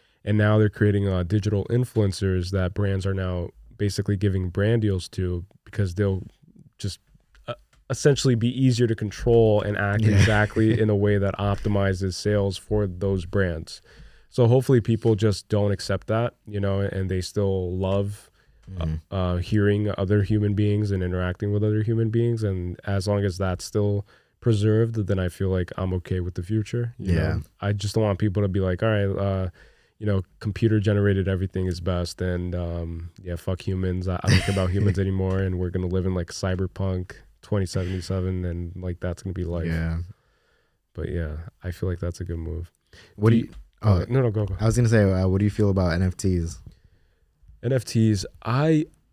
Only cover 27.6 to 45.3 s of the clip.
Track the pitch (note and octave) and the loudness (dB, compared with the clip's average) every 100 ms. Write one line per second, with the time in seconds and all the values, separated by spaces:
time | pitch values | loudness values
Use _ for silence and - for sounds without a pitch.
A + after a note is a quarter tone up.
27.6 | G2+ G2+ G2+ A2 G#2+ G2 G#2+ F#2+ G2+ F#2+ | -4 -2 -2 0 0 2 0 0 0 0
28.6 | F#2+ F2+ A2+ G#2+ G2 G2 G2 F#2+ F#2 - | 0 0 0 2 0 0 -2 -2 -4 -8
29.6 | - _ _ - G#2+ G2 F#2 _ G#2+ G2 | -18 _ _ -6 -2 -2 -2 _ -6 0
30.6 | A2+ G#2+ G2+ G2+ G2+ G2 F#2+ F#2+ F#2+ F#2+ | 2 4 2 2 2 2 0 -2 -2 -2
31.6 | F#2 F2 F2 F2+ F2 - F2+ F2+ F2+ F2 | -4 -2 -2 -2 -4 -4 -4 -2 -4 -4
32.6 | E2+ E2+ E2 E2 E2+ - F#2 E2+ - F#2 | -4 -6 -6 -8 -12 -14 -10 -8 -4 -4
33.6 | - F#2 F#2 F2+ F#2 F2+ - F#2 - G2 | -4 -2 -2 -2 -2 -2 2 2 2 0
34.6 | F#2 G2 G2+ F#2+ F#2+ F#2+ F#2+ F#2+ F#2+ F2+ | 0 0 0 0 0 -2 -2 -2 -2 -2
35.6 | F2+ F#2 F2+ F#2 F#2 F#2 F2 - G2 F#2 | -4 -4 -2 -2 -2 -2 -6 -6 -4 -2
36.6 | F#2 - G2 F#2 F#2 - - _ - G#2 | -4 -4 -4 -4 -6 -14 -20 _ -4 -2
37.6 | F#2+ G2+ F2+ F#2 F2 F#2+ F#2 F#2 F2+ E2+ | -2 -4 -4 -4 -4 -2 -2 -2 -4 -6
38.6 | F2 F2+ F2+ F2 F2+ F2 F#2+ F#2 E2+ E2+ | -8 -8 -8 -6 -6 -6 -6 -6 -4 -4
39.6 | E2 E2 E2 E2 F2 - _ _ _ _ | -2 -2 -2 -4 -6 -14 _ _ _ _
40.6 | _ _ _ - E2 E2+ D#2+ D2+ E2 - | _ _ _ -10 -6 -4 -6 -8 -12 -12
41.6 | F2 F2 F#2 E2+ F2 - F2 E2+ D#2 D#2 | -10 -6 -6 -4 -6 -6 -8 -8 -8 -8
42.6 | F2 _ _ - - - G#2+ A2+ - - | -10 _ _ -20 -20 0 4 4 2 -8
43.6 | - _ A2+ F#2 - B2 B2 G#2+ G2+ F#2+ | -20 _ 2 4 2 0 2 0 -2 0
44.6 | A2 A2+ A#2 A2+ G2+ F#2 F#2 | 2 2 4 6 6 4 2